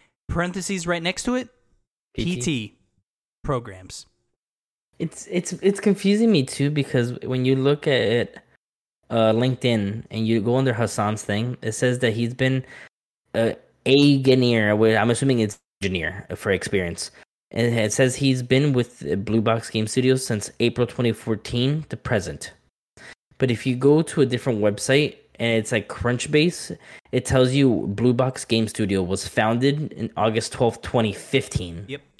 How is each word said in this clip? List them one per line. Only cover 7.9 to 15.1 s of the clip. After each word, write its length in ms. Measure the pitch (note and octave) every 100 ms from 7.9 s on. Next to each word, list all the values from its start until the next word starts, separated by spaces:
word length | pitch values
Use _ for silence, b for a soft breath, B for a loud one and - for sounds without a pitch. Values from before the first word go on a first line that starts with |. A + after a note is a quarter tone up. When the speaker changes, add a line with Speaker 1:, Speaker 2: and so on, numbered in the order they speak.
| B2+
Speaker 2:
it, 380 | A2 A#2+ G2+ - - _ _ _ _ _ -
uh, 220 | A#2 A2
LinkedIn 720 | A2 B2+ B2 B2+ A2+ G2 A2 -
and 160 | G#2+ A2
you 140 | A2+
go 160 | G#2 B2+
under 160 | C3+
Hassan's 500 | A2+ A2 - G#2 G#2+
thing, 340 | - G#2 A#2+ B2+
it 100 | -
says 280 | A2 B2+ B2
that 120 | B2
he's 220 | A2 A#2
been, 300 | B2+ C3 C3 C3 B B _ _ _ _
uh, 180 | - A2+ - _ _ -
a 280 | C3+ C#3+
engineer, 640 | C#3 C3 C3 B2 A#2 G#2 G#2
wh-, 240 | A2 A2
I'm 100 | A2+